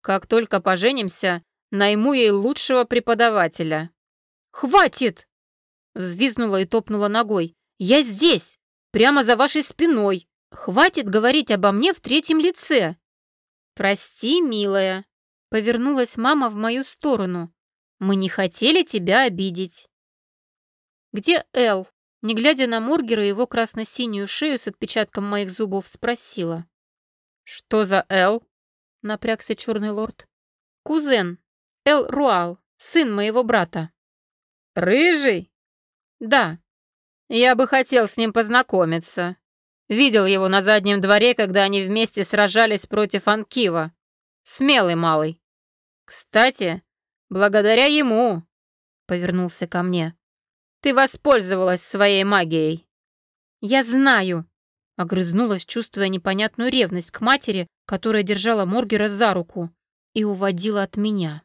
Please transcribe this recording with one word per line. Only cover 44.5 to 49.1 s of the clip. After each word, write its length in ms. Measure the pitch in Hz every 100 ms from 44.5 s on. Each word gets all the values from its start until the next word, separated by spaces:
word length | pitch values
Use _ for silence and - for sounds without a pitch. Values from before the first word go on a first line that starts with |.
| - 269 269 180 170
малый. 460 | 165 156 156 165 _ _ _ _ _ _ _
Кстати, 760 | - - 214 254 262 180 170 _ _ _ _ _
благодаря 580 | 190 208 208 208 226 277
ему», 560 | 302 269 220 247 170 - _ _ _ _ _
повернулся 600 | -